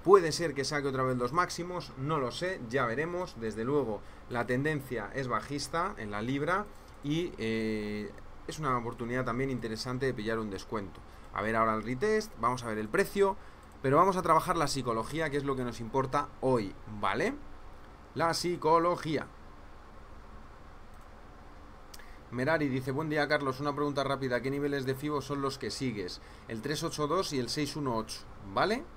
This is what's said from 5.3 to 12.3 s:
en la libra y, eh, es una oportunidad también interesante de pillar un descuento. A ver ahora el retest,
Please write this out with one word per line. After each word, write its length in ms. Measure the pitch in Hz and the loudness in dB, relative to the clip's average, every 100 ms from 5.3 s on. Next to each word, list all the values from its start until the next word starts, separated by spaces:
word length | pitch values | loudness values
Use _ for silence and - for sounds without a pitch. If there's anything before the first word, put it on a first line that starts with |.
| 113 - 143 - 165 180 - | -2 -2 -6 -2 -2 -2 -4
en 120 | 107 | -6
la 120 | 104 | -4
libra 440 | 117 139 156 185 208 - - - | 0 0 2 0 0 -10 -18 -10
y, 300 | 143 156 175 - | -2 0 0 -2
eh, 720 | 113 110 110 107 104 104 104 - - - - | 0 0 0 0 -2 -4 -6 -10 -14 -12 -10
es 120 | 156 | -4
una 180 | 151 127 | 0 0
oportunidad 480 | 117 120 117 123 123 | -2 -4 -2 -2 0
también 240 | 117 135 | 0 0
interesante 560 | 123 113 110 127 127 135 | -2 -2 -4 -4 0 0
de 80 | |
pillar 260 | 123 107 113 | 0 -2 0
un 100 | 110 | -2
descuento. 520 | 92 - 113 95 78 - - - | -6 -4 -6 -6 -10 -16 -16 -8
A 80 | 101 | -2
ver 160 | 104 113 | 0 4
ahora 180 | 113 110 | 4 2
el 80 | |
retest, 480 | 107 127 208 220 220 | 0 0 2 2 0